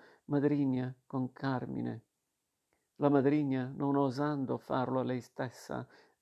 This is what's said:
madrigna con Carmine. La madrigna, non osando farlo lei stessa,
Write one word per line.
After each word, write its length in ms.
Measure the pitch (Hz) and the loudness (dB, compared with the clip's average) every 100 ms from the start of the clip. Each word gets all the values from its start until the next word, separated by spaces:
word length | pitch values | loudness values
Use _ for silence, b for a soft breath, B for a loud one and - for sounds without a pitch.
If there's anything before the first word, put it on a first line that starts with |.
| B B - | B B -2
madrigna 680 | 147 143 143 139 127 127 127 - | 2 2 2 2 0 -2 -8 -8
con 260 | 135 127 | -4 -4
Carmine. 760 | - 135 127 - 127 120 113 _ _ _ _ _ _ _ _ _ - | -4 -4 -2 -4 -6 -6 -8 _ _ _ _ _ _ _ _ _ 0
La 140 | 143 | 4
madrigna, 640 | 139 135 151 143 131 127 | 6 6 4 2 0 -2
non 220 | 139 143 139 | -2 0 2
osando 640 | 139 127 147 143 127 123 | 2 0 -2 -2 -2 -4
farlo 440 | - 131 127 131 | -2 -2 0 -2
lei 200 | 123 127 | -2 -4
stessa, 640 | - - 127 - - 135 123 b b b | -8 -8 -8 -8 -10 -10 -10 b b b